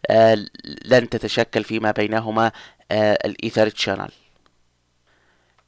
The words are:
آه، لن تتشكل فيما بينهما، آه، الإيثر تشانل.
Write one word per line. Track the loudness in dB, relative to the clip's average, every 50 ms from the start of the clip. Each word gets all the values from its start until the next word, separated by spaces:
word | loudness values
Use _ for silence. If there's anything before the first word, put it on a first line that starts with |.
| -2 2
آه، | 4 6 6 6 4 2 0 -6 -16 -18 -18 -18 -18 -10 -2
لن | 2 2 2 2 2
تتشكل | -4 -6 -4 -4 -2 -2 -2 -2 -2 -4 -4
فيما | -4 -4 -2 -2 -2
بينهما، | 0 0 -2 -2 -2 -4 -4 -2 0 0 0 0 -2 -6 -16 -20 _ _ _ -4
آه، | 0 0 2 2 2 0 -2
الإيثر | -6 -8 -8 -8 -4 0 0 0 0
تشانل. | 0 -4 -4 -4 -4 -6 -8 -12 -16 _ _ _ _ _ _ _ _ _ _ _ _ _ _ _ _ _ _ _ _ _ _ _ _ _ _ _ _ _ _